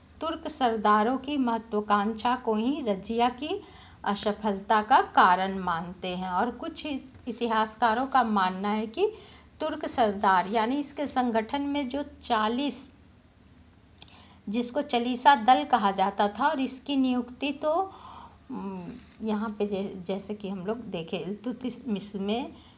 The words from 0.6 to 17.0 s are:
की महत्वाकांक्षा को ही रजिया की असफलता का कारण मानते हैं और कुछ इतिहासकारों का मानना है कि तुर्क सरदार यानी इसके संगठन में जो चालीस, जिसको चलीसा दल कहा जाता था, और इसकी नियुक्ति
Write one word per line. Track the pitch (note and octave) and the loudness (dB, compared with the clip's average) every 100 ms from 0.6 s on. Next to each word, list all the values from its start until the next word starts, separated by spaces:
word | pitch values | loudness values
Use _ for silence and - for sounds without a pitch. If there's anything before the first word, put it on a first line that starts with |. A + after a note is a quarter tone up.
| A#3+ A3 G#3 G#3+ A3 C4 | 0 4 4 6 4 0
की | C4+ D4 | -2 0
महत्वाकांक्षा | A#3+ A3+ - G#3 G#3 G#3 G#3 A3 A#3+ B3 | 0 0 -2 -2 2 2 2 0 0 0
को | A#3 | 0
ही | G#3+ A#3+ D4+ | 0 0 0
रजिया | A#3 F#3+ G#3 A3+ B3 | -2 -2 -2 0 2
की | B3 D4+ G#4 - - - - | 0 -6 -6 -8 -20 -20 -8
असफलता | - G3+ G#3+ G#3 G#3+ G3 G3 A3 | -4 -2 -2 -2 -2 -2 2 2
का | G#3+ D4+ | 6 4
कारण | G4+ C4+ G3 F3+ G3 F#3+ | 6 6 6 6 2 -2
मानते | F3+ E3 F3 F3+ F#3 F3+ | -2 -4 -6 -8 -6 -6
हैं | F#3 | -2
और | F3+ A#3+ | -2 -2
कुछ | A#3+ D#4+ - D4+ C4 - - - | -4 -10 -8 -6 -8 -10 -14 -10
इतिहासकारों | G#3+ A#3 A3 A3 - A#3 A3+ C4 | -4 0 0 0 0 2 2 2
का | C4 | 2
मानना | A3+ G3+ F#3 F#3+ G#3 | 4 2 2 0 -2
है | G#3+ A3 | -2 -2
कि | E4+ G#4+ - - - - - | -2 -2 -2 -16 -20 -20 -8
तुर्क | D#4 D#4 D4+ | -6 -4 -2
सरदार | C4+ G#3+ G3+ G3+ F#3 F#3 | 2 2 4 4 4 4
यानी | A3 A3 C#4+ | 2 2 0
इसके | C#4 - C#4 | -4 -6 -4
संगठन | B3+ B3 A3+ A3 C#4 | 0 0 0 0 -2
में | C#4+ C#4+ B3 | -2 -2 -2
जो | C#4 C#4+ - | -4 -6 -10
चालीस, | - A3 G#3+ A#3+ C#4+ - - - - _ _ _ - - - - - - - - - - - | -2 0 2 0 -2 -4 -12 -20 -20 _ _ _ -20 -20 -20 -20 -20 -12 -12 -12 -20 -14 -4
जिसको | A#3 A#3+ D4 | -4 -2 -2
चलीसा | C#4+ A#3+ A#3+ B3 D4 | 0 0 0 4 8
दल | C#4 A3 C#4+ | 8 8 4
कहा | C#4+ A#3 G3+ | 4 2 4
जाता | F#3+ F#3+ - G#3 | 2 2 2 0
था, | G#3+ D4 | 2 0
और | C#4+ | 0
इसकी | B3+ - - | -2 -4 -2
नियुक्ति | C#4 | 2